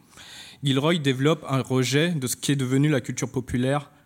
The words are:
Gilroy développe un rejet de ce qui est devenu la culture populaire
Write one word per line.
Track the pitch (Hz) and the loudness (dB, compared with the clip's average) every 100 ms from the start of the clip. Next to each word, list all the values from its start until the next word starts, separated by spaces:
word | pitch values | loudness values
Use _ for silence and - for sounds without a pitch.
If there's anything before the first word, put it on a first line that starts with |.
| _ - - - - - | _ -20 -20 -20 -20 -6
Gilroy | 143 131 147 175 | 0 2 2 2
développe | 139 127 139 160 - | 0 2 2 0 0
un | 135 | -2
rejet | 117 131 123 135 165 | 0 0 2 2 2
de | 165 127 | 0 -2
ce | - | -4
qui | - | -2
est | 139 | 0
devenu | 127 135 147 | 2 2 4
la | 143 | 2
culture | - 123 123 | 0 -6 -4
populaire | 131 120 127 127 143 143 _ | -6 -4 -2 0 -2 -4 _